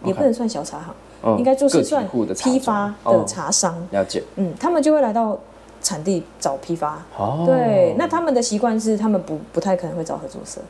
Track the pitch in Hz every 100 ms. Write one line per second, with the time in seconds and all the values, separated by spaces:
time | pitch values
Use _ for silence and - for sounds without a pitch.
0 | 185 190 285 226 226 160 - 147 170 -
1 | - - 113 107 247 269 277 269 254 294
2 | 196 123 107 190 262 262 262 208 208 208
3 | - - - 185 151 - 180 170 175 202
4 | 190 190 - - 185 165 349 339 294 302
5 | 254 220 220 196 - - - - - 156
6 | 160 180 - - 156 135 - 165 147 156
7 | 175 - 104 147 170 254 233 196 175 220
8 | 330 320 330 247 233 208 240 220 220 208
9 | 220 196 160 156 - 165 190 180 165 160
10 | 160 143 151 - - - -